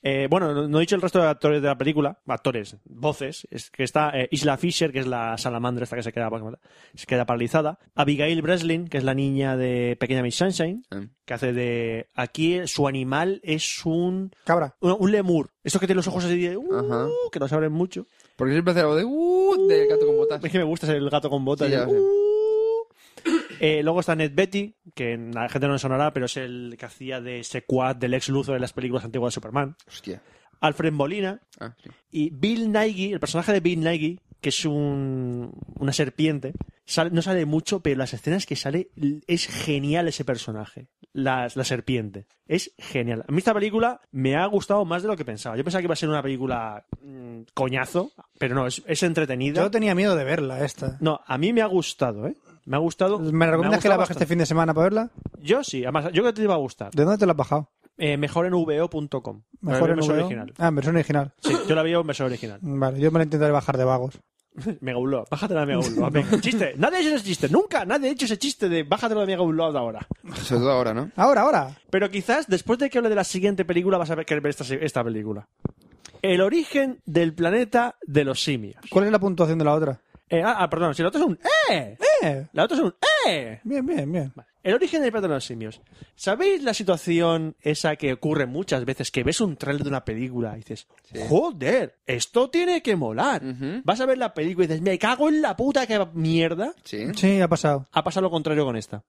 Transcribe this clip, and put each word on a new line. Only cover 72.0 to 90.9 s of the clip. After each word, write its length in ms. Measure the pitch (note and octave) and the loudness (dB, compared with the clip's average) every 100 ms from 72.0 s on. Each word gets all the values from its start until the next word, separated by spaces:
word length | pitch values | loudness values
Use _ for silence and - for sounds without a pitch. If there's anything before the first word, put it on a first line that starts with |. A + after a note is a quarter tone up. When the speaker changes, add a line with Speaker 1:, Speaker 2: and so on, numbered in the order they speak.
| G3+ | 0
Speaker 1:
quizás 380 | G3 F#3 C4 D4+ | -4 0 -2 2
después 320 | F#3 - A#3+ | -2 0 0
de 100 | C#4 | 0
que 80 | B3+ | 0
hable 120 | A#3 | 2
de 60 | G#3 | 0
la 80 | F#3 | 0
siguiente 380 | F#3 G3 G3 | 0 0 0
película 340 | F3 F3 F3+ F#3+ | 0 2 2 2
vas 100 | D#3+ | 0
a 60 | D#3+ | -4
ver, 100 | D#3+ | 0
querer 160 | D3+ | 0
ver 80 | C#3+ | 0
esta, 160 | C#3 B2+ | -4 -4
esta 300 | C3+ D#3 C3+ | -2 -2 -2
película. 440 | A#2 A2 G#2+ G2+ - _ - - _ - - - | -2 -4 -6 -8 -12 _ -10 -10 _ -20 -20 -4
El 200 | F#3+ F3+ | 0 4
origen 580 | F#3+ D#4+ D#4 C#4+ C4+ B3+ - | 4 2 0 0 0 -2 0
del 280 | D#3 E3+ D#3+ | 2 2 2
planeta 600 | E3+ G#3+ A#3+ A#3+ A#3+ - - | 2 2 2 2 0 -4 0
de 160 | C#3+ C#3 | 2 2
los 180 | C3 | 0
simios. 340 | - C3+ G#2 - - | -2 -2 -4 -14 0
Speaker 3:
¿Cuál 160 | - G3+ | 2 4
es 60 | |
la 80 | G#3+ | 2
puntuación 400 | G3 F3 E3 E3 | 2 2 2 4
de 60 | D3+ | 4
la 80 | D3+ | 4
otra? 260 | D#3 C3 _ - _ | 2 -4 _ -20 _
Speaker 1:
Eh, 140 | E3+ | 0
ah, 120 | F#3 A3+ | 2 2
ah, 120 | F3 | 0
perdón, 260 | D#3+ E3+ C3+ | 0 0 2
si 80 | |
la 60 | E3+ | 0
otra 120 | D4 | 2
es 60 | D#4 | 0
un 120 | F3 - D#5 C#5+ | 0 2 2 4
E. 280 | F#3 A#2 A2 B3+ G4+ | 0 -2 0 4 4
Speaker 3:
¡Eh! 240 | F#3+ C3+ D3 | 2 -2 -4
Speaker 1:
La 100 | - | 0
otra 120 | B3+ C#4+ | 2 2
es 60 | |
un 120 | C4+ - C#5+ D#5 A#4 | 0 2 2 4 2
E. 300 | E3+ A#2+ A2 | 0 -4 -10
Speaker 3:
Bien, 220 | A3 C#4 C4 | -6 -4 -2
bien, 260 | E4 C#3+ | -2 -2
bien. 200 | F3 C3+ C3+ | -2 -4 -8
Speaker 1:
Vale. 140 | - _ | -20 _
El 100 | F#3 | 0
origen 300 | A3+ F4+ E4 | 2 2 2
del 80 | C4 | 0
planeta 160 | A3 F#3+ | 0 -2
de 80 | C#3+ | -2
los 100 | - | -4
simios. 340 | A#2 A2 - _ - - _ | -10 -10 -12 _ -20 -20 _
¿Sabéis 480 | - A3 F#4+ G4 | -4 0 2 2
la 100 | C#4 | 0
situación 800 | G#3+ G3 E3+ - E3 E3+ E3 D#3+ - | -2 0 0 2 2 4 2 -2 -4
esa 340 | D3 D3+ E3 D3+ | -2 0 0 0
que 160 | C#3+ | -2
ocurre 340 | B2+ D#3 D#3 C3 | -2 -2 0 0
muchas 360 | C3+ F#3+ C3+ A#2+ | -4 -2 -2 -2
veces 260 | C3 C3 | -4 -4
que 120 | - | -2
ves 160 | B2 E3 | -2 0
un 160 | G#3 C#3+ | 0 -2
trailer 280 | - C#3+ | -4 -4
de 60 | C#3+ | -2
una 140 | C3+ | -4
película 500 | - A2 B2+ B2 A#2 A2 | -4 -6 -6 -4 -6 -6
y 60 | |
dices, 260 | A2 A2 - | -12 -14 -14